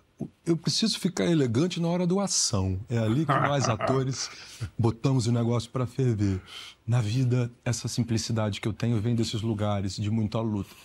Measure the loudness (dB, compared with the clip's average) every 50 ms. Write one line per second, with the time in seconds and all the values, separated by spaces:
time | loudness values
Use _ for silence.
0 | -16 _ _ -12 -12 -12 -12 _ -2 -2 -2 0 0 -2 0 0 0 0 0 0
1 | -2 -2 0 2 2 4 4 4 4 4 4 2 2 0 0 -2 0 0 0 2
2 | 2 2 2 2 0 0 0 0 0 0 0 0 0 0 -2 -2 -4 -2 0 0
3 | 2 2 2 2 2 2 2 2 4 2 2 2 2 0 0 0 0 0 2 2
4 | 0 0 -2 -4 -6 -10 -10 -14 -18 -16 -12 -10 -10 -8 -4 0 0 0 0 0
5 | 0 2 2 2 2 2 2 2 2 0 0 -2 -2 -4 -4 -4 -4 -4 -2 0
6 | 0 2 2 2 2 0 0 -2 -4 -10 -16 -16 -16 -16 -18 _ -4 0 0 2
7 | 2 0 0 0 2 2 2 2 0 -2 -4 -6 -4 -4 -4 -2 -4 -6 -2 -2
8 | -2 0 0 -2 0 -2 -2 0 0 0 -2 -2 -4 -4 -4 -2 -2 -2 0 0
9 | 0 0 0 0 0 -2 -2 -4 -2 -2 -2 0 0 0 0 -2 -2 -4 -4 -4
10 | -2 -2 0 0 0 0 -2 -2 -2 -2 -2 -4 -4 -6 -10 -20 -20